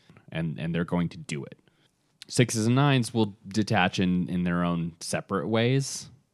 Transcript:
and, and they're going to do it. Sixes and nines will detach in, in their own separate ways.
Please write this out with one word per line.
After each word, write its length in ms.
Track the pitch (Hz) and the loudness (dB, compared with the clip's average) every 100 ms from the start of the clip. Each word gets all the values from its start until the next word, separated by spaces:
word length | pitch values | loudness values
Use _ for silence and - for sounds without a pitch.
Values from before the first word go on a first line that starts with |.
| _ - - | _ -20 -12
and, 280 | 82 82 71 | -6 -6 -6
and 160 | 82 | -4
they're 100 | 85 | -4
going 240 | 85 87 85 | -2 -2 -2
to 60 | - | -6
do 280 | 78 73 | -10 -10
it. 140 | - - _ _ _ _ _ _ - | -10 -16 _ _ _ _ _ _ -2
Sixes 380 | - 120 113 110 | 2 2 2 2
and 100 | 127 | 4
nines 360 | 143 135 110 | 4 4 2
will 240 | 117 107 - 98 | 0 0 -2 -4
detach 500 | 101 101 107 92 - | -2 2 4 2 2
in, 300 | 92 90 87 | 2 2 0
in 160 | 90 | -2
their 180 | 87 87 | 0 0
own 320 | 87 85 85 - | 0 0 -4 -8
separate 480 | - 80 - 98 78 | -6 -6 -2 -4 0
ways. 640 | 113 117 135 139 - - - _ | 2 2 0 -2 -8 -14 -20 _